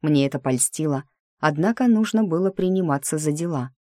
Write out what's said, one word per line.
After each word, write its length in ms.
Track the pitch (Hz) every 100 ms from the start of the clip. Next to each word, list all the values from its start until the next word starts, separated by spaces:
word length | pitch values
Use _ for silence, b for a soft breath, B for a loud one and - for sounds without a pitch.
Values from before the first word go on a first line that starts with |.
Мне 260 | 151 147 139
это 100 | 135
польстило, 640 | 135 127 - - 156 139 - _ _ _
однако 480 | 156 151 185 233 247
нужно 360 | 220 220 220
было 280 | 214 160 190
приниматься 680 | 190 185 185 175 139 - 156
за 140 | 151
дела. 400 | 151 170 156 123 _